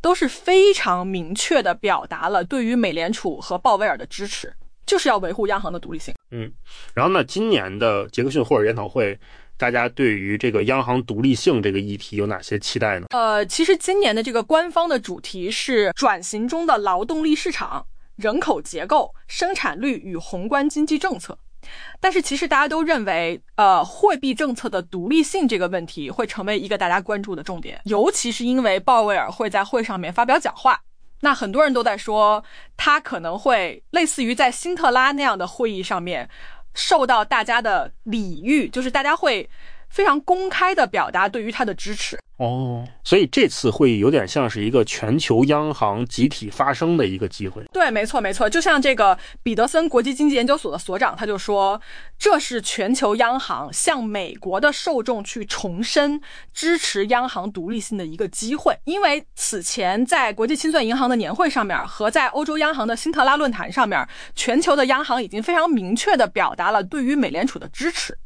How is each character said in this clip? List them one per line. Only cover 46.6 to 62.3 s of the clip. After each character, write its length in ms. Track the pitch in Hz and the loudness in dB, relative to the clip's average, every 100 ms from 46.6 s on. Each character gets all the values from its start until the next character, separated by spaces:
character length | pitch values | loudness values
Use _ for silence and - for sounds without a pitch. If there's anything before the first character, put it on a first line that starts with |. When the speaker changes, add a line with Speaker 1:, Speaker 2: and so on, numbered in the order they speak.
| 135 | 0
Speaker 2:
声 240 | 131 165 170 | 2 2 2
的 80 | 104 | 2
一 100 | 92 | 0
个 120 | 95 | -6
机 200 | - 98 | -6 -8
会。 140 | 104 104 | -8 -8
Speaker 1:
对， 200 | 370 311 | 0 2
没 120 | 220 | 2
错， 160 | 220 277 | 0 0
没 140 | 202 | -2
错。 160 | 196 214 | 0 2
就 100 | 330 | 2
像 220 | 349 294 | 4 4
这 140 | 277 233 | 4 6
个 200 | 202 185 - - | 6 4 -2 -6
彼 100 | 240 | -4
得 140 | 214 240 | 2 2
森 200 | 320 330 | 2 2
国 140 | 247 | 2
际 100 | 233 | 0
经 160 | 262 294 | 2 2
济 60 | |
研 140 | 277 247 | 4 2
究 100 | 285 | 0
所 140 | 185 | 0
的 40 | 143 | -8
所 220 | - 185 | -6 0
长， 180 | 247 170 | 0 0
他 80 | |
就 140 | 214 202 | -4 -4
说， 420 | - 202 196 208 - - - - | 0 2 2 0 -8 -14 -14 0
这 220 | 415 320 | 4 4
是 200 | - 240 | 2 -6
全 360 | - - 196 262 | -6 -4 0 2
球 200 | 226 226 | 2 4
央 220 | 240 262 | 2 2
行 320 | - 127 143 | -2 -6 -6
向 320 | - - 285 | -2 0 0
美 300 | 220 208 180 | -2 -6 -8
国 260 | - 185 190 | -8 -4 2
的 140 | 294 | 2
受 300 | 285 - 277 | 2 -2 -2
众 200 | 226 226 | -2 -4
去 220 | 196 240 202 | -4 -10 -8
重 380 | - 196 170 | -6 -6 -4
申 360 | 233 - 285 294 - - - | 0 2 2 0 -6 -18 -16
支 280 | - 311 339 | -4 0 0
持 260 | - 202 208 | 0 -2 2
央 220 | 240 254 | 0 0
行 220 | 196 196 | -6 -8
独 180 | 196 170 | -8 -6
立 100 | 226 | -6
性 160 | - 202 | -6 -8
的 80 | |
一 140 | 165 170 | -8 -6
个 100 | 196 | -6
机 280 | - 220 294 | -4 -6 0
会。 200 | 294 - - | 0 0 -4
因 140 | 381 | 0
为 240 | 381 294 - - | 0 0 -6 -8
此 260 | - 208 | -6 -6
前 420 | 165 - 180 202 | -6 -2 0 0
在 300 | 247 330 240 | 2 2 0
国 140 | 202 226 | 0 -2
际 80 | 302 | 0
清 160 | 320 | 2
算 120 | 311 | 2
银 140 | 226 233 | 2 0
行 100 | 254 | 2
的 80 | 247 | 2
年 200 | 165 208 | 0 0
会 120 | 330 | 0
上 160 | 262 | 2
面 140 | 208 175 - | 0 -2 -4
和 220 | - 208 | -2 0
在 160 | 302 | 2
欧 140 | 254 | 0